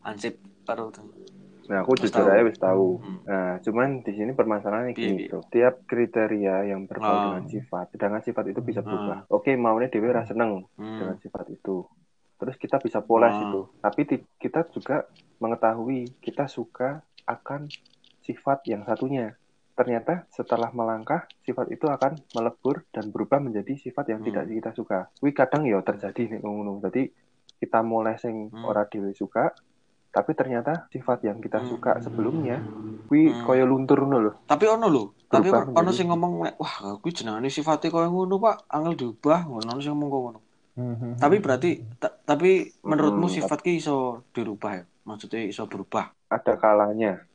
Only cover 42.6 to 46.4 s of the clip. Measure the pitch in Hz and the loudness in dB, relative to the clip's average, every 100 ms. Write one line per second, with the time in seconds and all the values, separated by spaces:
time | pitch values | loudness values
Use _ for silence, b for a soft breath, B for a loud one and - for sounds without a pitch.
42.6 | - _ - 156 151 - 180 185 - 151 | 2 _ -2 2 4 4 2 0 0 0
43.6 | 175 170 156 139 127 117 - - 110 104 | 0 0 0 0 -2 -6 -10 -6 -6 -6
44.6 | 110 95 90 _ - 104 98 113 104 101 | -8 -8 -12 _ -16 -14 -8 -6 -6 -6
45.6 | 104 101 95 110 95 _ _ 107 | -8 -10 -4 -4 -4 _ _ -2